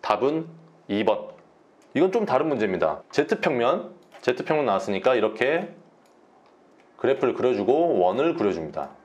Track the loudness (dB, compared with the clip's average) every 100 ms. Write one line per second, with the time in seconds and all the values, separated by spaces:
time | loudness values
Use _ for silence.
0 | 0 0 2 -2 -6 -16 -20 -20 -6 -2
1 | 0 -2 -4 -18 -20 _ _ _ _ 0
2 | 2 2 0 0 0 0 -2 0 -2 -2
3 | -6 -2 0 0 0 0 0 0 -4 -18
4 | -20 -6 -4 -2 -2 0 2 0 -2 0
5 | 2 2 2 0 0 0 -4 -14 -20 _
6 | _ _ _ _ _ _ _ _ _ -4
7 | -2 0 0 2 0 2 2 2 2 2
8 | 2 2 0 0 0 -2 -6 -8 -10 -12